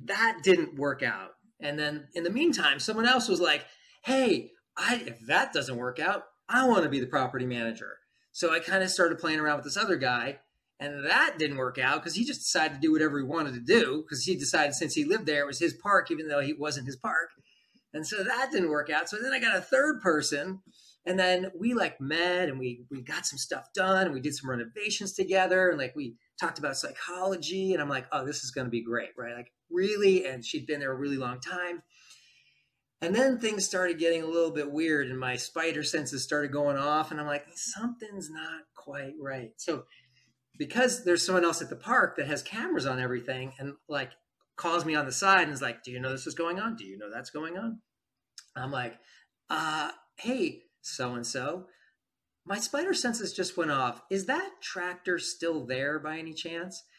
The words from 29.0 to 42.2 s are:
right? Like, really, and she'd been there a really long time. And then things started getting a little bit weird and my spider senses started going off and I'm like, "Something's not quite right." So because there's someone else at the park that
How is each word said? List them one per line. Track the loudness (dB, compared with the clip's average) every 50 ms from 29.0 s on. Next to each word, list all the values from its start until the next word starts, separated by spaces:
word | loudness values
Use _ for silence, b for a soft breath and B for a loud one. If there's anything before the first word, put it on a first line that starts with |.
| -4 -6 -10
right? | -12 -12 -10 -10
Like, | -12 -14 -16 _ _ _ -4
really, | 0 2 2 2 4 6 6 6 6 6 4
and | 0 -4 -6 -6
she'd | -6 -6 -6 -4
been | -4 -4 -2
there | -2 -2
a | -2
really | -2 -2 -2 -2
long | -2 -2 -4 -6 -6
time. | -8 -8 -6 -6 -6 -6 -8 -10 -12 _ b b b b b b b b b b b b b b b b b _ _ _ _ -6
And | -2 0 2
then | 4 4 4 4 2
things | 0 -2 -2 -2 -2
started | 0 0 0 0 0 0 2
getting | 2 2 2 2
a | 0
little | 0 2 2 2 2
bit | 0 -2 -4 -2
weird | -2 0 0 2 2 2 0
and | -2 -4
my | -4 -4 -4 -4
spider | -4 -6 -6 -4 -2 -2 -2 -2 -2 -2
senses | -2 -2 -2 -2 -4 -6 -6 -4
started | -2 -2 -2 -2 -2
going | -2 0 0 2 2
off | 0 0 2 2 2 0 0
and | -4 -6
I'm | -4 -4
like, | -4 -6 -6 -10 -12
"Something's | -10 -8 -8 -6 -6 -6 -6 -6 -8 -12 -12 -10 -10 -10 -10
not | -10 -12 -10 -10 -12 -14 -16 _ _
quite | -20 -16 -12 -10 -10 -10 -10 -10 -10
right." | -8 -8 -8 -8 -10 -12 -14 -8
So | -4 -4 -4 -4 -4 b b b b b b b b b b b _ _ _ -8
because | -6 -2 2 4 4 4 4 2 2
there's | 4 4 4 4
someone | 4 4 4 4
else | 4 2 0
at | -4 -8
the | -10
park | -8 -2 2 4 4 4 4 2
that | -2